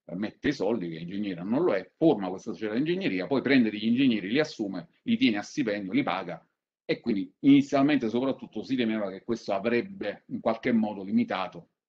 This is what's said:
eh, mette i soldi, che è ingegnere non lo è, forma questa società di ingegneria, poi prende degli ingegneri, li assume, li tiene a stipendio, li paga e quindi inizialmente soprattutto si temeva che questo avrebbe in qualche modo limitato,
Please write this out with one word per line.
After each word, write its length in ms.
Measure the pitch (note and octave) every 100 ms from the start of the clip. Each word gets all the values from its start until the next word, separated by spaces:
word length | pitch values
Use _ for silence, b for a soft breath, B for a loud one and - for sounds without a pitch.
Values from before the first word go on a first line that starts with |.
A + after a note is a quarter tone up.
eh, 100 | - F2+
mette 320 | G#2 - C#3
i 40 |
soldi, 360 | C#3 G2 A2+ E2+
che 80 | D#2+
è 40 |
ingegnere 420 | F2 G2 G2+ E2+
non 180 | F#2+ B2+
lo 120 | F3
è, 140 | G2 F2 _
forma 320 | D#3+ A2 F#2
questa 220 | F#2 A#2
società 220 | F2 G#2+
di 80 | A2
ingegneria, 480 | D#3 F3+ F#3+ F#2 F#2
poi 120 | C3
prende 300 | B2 C3+ A2
degli 160 | G#2 A2
ingegneri, 420 | A#2 C#3 G#2+ F#2
li 120 | C3+
assume, 480 | D3+ - G2+ F#2 E2 _
li 140 | - A2+
tiene 220 | B2+ G#2
a 40 |
stipendio, 500 | G#2 - A#2 G#2 F#2+
li 100 | A#2+
paga 420 | A#2 F2+ F2 E2+ _ _ _ _ -
e 120 | D#3+
quindi 300 | A#2+ G2+ F#2 _
inizialmente 680 | C#3+ C#3 C#3 C#3+ C#3 C#3+ A2+
soprattutto 540 | A#2 C3+ B2 G#2+ G#2+
si 140 | F#2 C3
temeva 340 | A2+ A2 G2
che 140 | F#2+
questo 280 | - A2+ -
avrebbe 680 | G2 A2+ A#2+ G2 G2 G#2 - -
in 120 | G#2
qualche 300 | A2+ G#2+ C3
modo 300 | A2+ G#2+ G2
limitato, 680 | F#2+ A2+ A2+ F#2+ F#2 E3+ - _